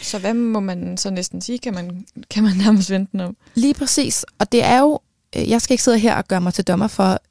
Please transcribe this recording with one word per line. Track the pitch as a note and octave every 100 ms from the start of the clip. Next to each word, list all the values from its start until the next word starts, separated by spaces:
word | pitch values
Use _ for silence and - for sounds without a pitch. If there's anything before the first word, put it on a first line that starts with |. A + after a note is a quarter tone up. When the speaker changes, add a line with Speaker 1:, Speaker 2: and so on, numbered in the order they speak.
Speaker 1:
Så | - G#3
hvad | F#3+
må | A#3 A#3 G#3+
man | G3 F3+ F3 F3+
så | G3
næsten | F#3+ F3+ F#3
sige? | F3+ B3
Kan | B3
man, | F#3 F3 F3+ G3+ - -
kan | G#3
man | G#3+ F#3+
nærmest | G3+ G#3+ F#3
vente | F#3+ G3
den | G3
om? | F3+ G#3 _
Speaker 2:
Lige | - C4
præcis. | C#4+ C4 - C#4 - - -
Og | G#3+
det | A#3+
er | - B3
jo, | C#4+ D4+ - _ _ -
øh, | -
jeg | A#3
skal | -
ikke | B3
sidde | - A3+
her | A3 -
og | -
gøre | F#3+
mig | F3+
til | F3+
dommer | F#3+ F3+ G#3+
for, | - F#3+ - -